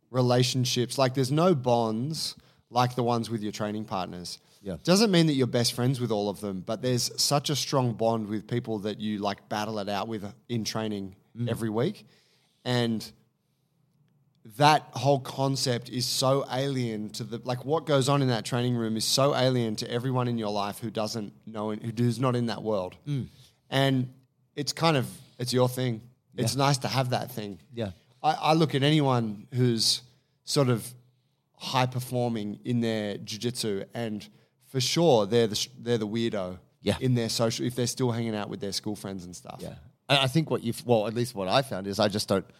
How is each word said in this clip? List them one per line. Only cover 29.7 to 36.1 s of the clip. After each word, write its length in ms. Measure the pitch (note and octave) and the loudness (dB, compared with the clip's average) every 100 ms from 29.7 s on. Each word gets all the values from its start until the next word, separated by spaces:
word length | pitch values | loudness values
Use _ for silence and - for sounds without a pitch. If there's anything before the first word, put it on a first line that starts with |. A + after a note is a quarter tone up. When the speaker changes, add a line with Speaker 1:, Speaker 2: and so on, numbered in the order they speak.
| A2+ G#2 - - _ _ _ | 4 2 0 -4 _ _ _
Speaker 1:
sort 260 | - D3 C3 | -4 2 2
of 220 | A2+ - - _ _ _ _ _ _ | 2 -2 -16 _ _ _ _ _ _
high 280 | - B2+ B2+ | -2 2 2
performing 760 | B2+ B2+ B2 A#2+ A2+ G#2 G2+ B2 | -2 -4 -2 0 0 -4 -6 -2
in 160 | A#2+ | 0
their 360 | A2+ A2 G#2 G2 | 2 0 -2 -6
jiu-jitsu, 680 | - G#2+ A#2 B2 A2+ G2 - | -8 -6 -6 -4 -4 -4 -6
and 340 | A#2+ A2+ G#2+ - _ _ _ _ | -8 -6 -8 -12 _ _ _ _
for 120 | C3+ | -2
sure 460 | B2 E3 E3+ A#2 G2 | 0 4 6 6 6
they're 200 | A#2 A2+ | 4 2
the 80 | G#2 | 0
sh-, 140 | - - | -6 -8
they're 180 | A2+ A#2+ | -2 0
the 80 | |
weirdo 500 | G#2+ | 0